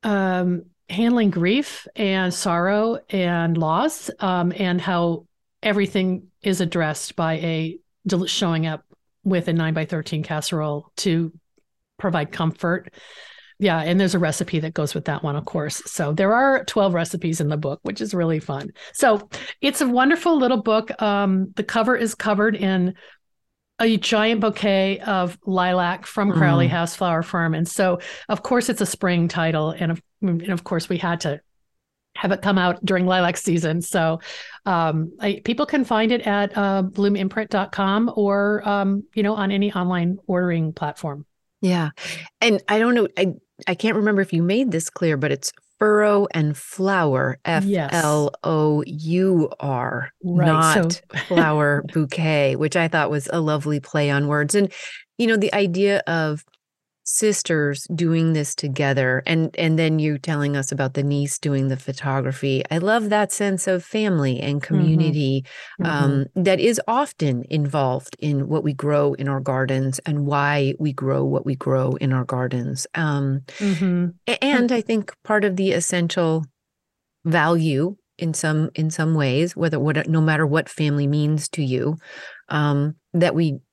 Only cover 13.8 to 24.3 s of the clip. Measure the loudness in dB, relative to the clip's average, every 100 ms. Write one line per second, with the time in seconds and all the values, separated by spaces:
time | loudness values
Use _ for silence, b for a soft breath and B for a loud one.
13.8 | 2 2 2 2 0 -2 -2 -2 -2 -4
14.8 | -4 -4 -4 -4 -2 -4 -4 -6 -4 -8
15.8 | -10 -6 -4 0 2 4 4 2 0 2
16.8 | 2 2 -2 -4 -4 -2 -2 -2 -4 -6
17.8 | -8 -6 -4 -2 0 -2 -4 -8 -10 B
18.8 | B 2 4 4 -2 B B B -2 0
19.8 | 0 2 4 2 2 2 2 0 2 0
20.8 | -2 -4 0 2 2 0 -2 -6 -4 0
21.8 | 2 0 0 -2 -2 2 2 2 0 2
22.8 | 0 -2 B B _ _ _ _ _ _
23.8 | 2 2 2 2 2